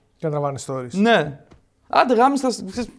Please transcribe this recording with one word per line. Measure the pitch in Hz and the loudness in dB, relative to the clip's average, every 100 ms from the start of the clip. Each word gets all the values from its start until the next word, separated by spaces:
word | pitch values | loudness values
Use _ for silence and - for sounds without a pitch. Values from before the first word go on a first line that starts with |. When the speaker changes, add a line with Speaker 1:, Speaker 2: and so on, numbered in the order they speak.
| _ _ | _ _
Speaker 1:
Και | 165 | -6
να | |
τραβάνε | 147 143 135 - | -4 -4 -6 -8
stories. | 135 123 | -8 -6
Speaker 2:
Ναι. | 180 214 220 151 135 - - _ _ _ | 0 2 4 2 -6 -20 -20 _ _ _
Άντε, | - 254 | 2 4
γάμισε | 226 254 277 | 4 4 2
τα, | 262 208 196 | -2 -4 -8
ξέρεις, | 196 226 | -8 -10